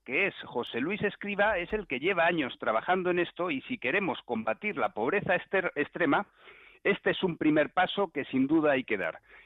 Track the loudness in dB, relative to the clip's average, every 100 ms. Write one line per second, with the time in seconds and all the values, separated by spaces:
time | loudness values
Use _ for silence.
0 | -6 -2 -2 -4 -8 -8 -6 -4 -4 -2
1 | -4 -4 -6 0 2 0 -2 -6 -6 -4
2 | -2 2 2 2 -2 -2 0 0 2 0
3 | 2 0 -2 -4 -4 -4 -4 -4 -2 0
4 | 0 -4 -4 -4 -2 -4 -4 -2 -4 -2
5 | -2 0 0 0 0 -2 0 -2 -4 -2
6 | 2 2 0 _ -20 -20 -20 -4 0 2
7 | 0 0 0 2 4 4 4 2 0 0
8 | -2 -4 -2 0 4 4 4 2 0 -2
9 | -2 -6 -16 -20